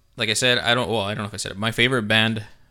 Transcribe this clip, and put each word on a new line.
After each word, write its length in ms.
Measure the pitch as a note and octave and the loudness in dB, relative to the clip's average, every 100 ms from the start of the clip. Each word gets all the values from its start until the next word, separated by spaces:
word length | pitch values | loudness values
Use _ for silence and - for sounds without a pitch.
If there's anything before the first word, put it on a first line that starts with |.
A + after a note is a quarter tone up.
| _ - | _ -4
like 120 | A2 | -2
I 60 | |
said, 240 | G#2 B2+ B2 | 0 2 2
I 160 | - | 2
don't, 160 | A#2+ G2 | 0 0
well, 120 | A2 | -2
I 120 | G2 | -2
don't 80 | G#2+ | -4
know 60 | G2+ | -8
if 60 | |
I 40 | G#2 | -8
said 140 | G2+ | -10
it. 60 | F#2+ | -4
My 120 | A2 | -2
favorite 380 | A2 B2 C3 G#2+ | 2 2 2 2
band 360 | A2 A2+ A2 G#2 - - | 2 2 0 -8 -20 -20